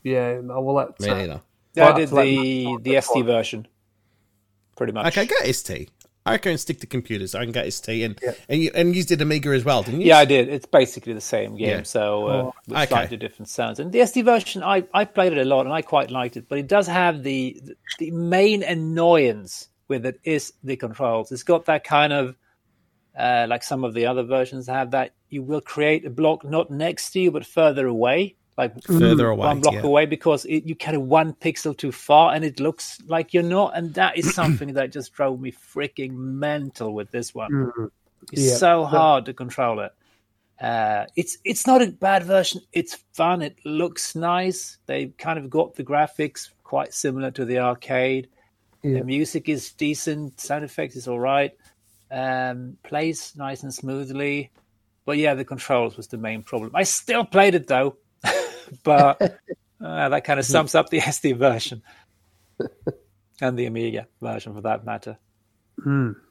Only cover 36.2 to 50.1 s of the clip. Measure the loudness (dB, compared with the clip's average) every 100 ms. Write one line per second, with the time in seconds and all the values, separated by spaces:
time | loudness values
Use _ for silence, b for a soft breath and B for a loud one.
36.2 | -10 -4 -4 -4 -6 -8 -8 -8 -8 -8
37.2 | -8 -10 -4 -2 -2 -6 -10 _ _ _
38.2 | -8 0 2 4 4 4 4 4 4 4
39.2 | 0 -12 -10 -2 -2 -2 -6 _ _ _
40.2 | _ _ _ _ -6 -2 -2 -2 -4 -6
41.2 | -6 -8 -6 -4 4 4 4 0 2 2
42.2 | 4 2 2 -6 _ -6 -6 -12 _ -2
43.2 | 0 0 -4 _ -6 -4 -4 -6 -10 -4
44.2 | -2 0 -2 -6 -12 -18 -8 -6 -6 -8
45.2 | -6 -6 -4 -2 -2 -6 -2 0 0 -2
46.2 | -6 -6 -18 _ -6 -4 -4 -6 -6 -4
47.2 | -8 -6 -2 0 0 -4 -4 0 0 -2
48.2 | -6 _ _ _ _ _ -2 -2 -2 -4
49.2 | -2 -4 -4 -6 -6 -6 -4 -4 -6